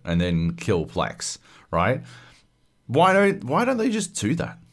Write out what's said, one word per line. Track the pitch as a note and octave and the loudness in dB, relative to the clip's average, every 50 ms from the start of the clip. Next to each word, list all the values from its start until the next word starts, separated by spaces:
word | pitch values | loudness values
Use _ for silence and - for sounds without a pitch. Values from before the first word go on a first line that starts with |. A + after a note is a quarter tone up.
| - | -6
and | F2 E2+ E2+ | -2 0 0
then | F2 F2+ E2+ E2 E2+ E2+ E2+ | 0 0 0 0 0 -2 -4
kill | - - A2 F#2+ E2+ D2+ | -4 -2 -2 0 0 -2
Plex, | - - F2+ C2 - - - - - - - _ - - - - _ | -2 -4 -4 -4 -4 -6 -8 -10 -10 -10 -12 _ -20 -20 -20 -10 _
right? | - E2 F2+ A2 C3+ D#3+ - - - - - - - _ _ _ _ _ _ _ _ _ _ | -2 0 2 0 0 -2 -6 -14 -20 -20 -20 -20 -20 _ _ _ _ _ _ _ _ _ _
Why | - A#2 D#3 F3+ F#3+ F#3+ | -2 2 4 4 6 6
don't, | G3 G3+ G3 F#3+ - G#2+ | 6 4 4 2 -2 -4
why | A#2+ D3 G3 A#3+ | -2 0 0 2
don't | C4 B3+ | 0 0
they | A3 A3 C4 | 0 0 0
just | G#3+ A3 - - - | 0 -2 -4 -4 -6
do | - G#2 G#2 F2+ | -4 -2 0 0
that? | E2 C2 A#1 - - - _ | -2 -4 -6 -10 -14 -20 _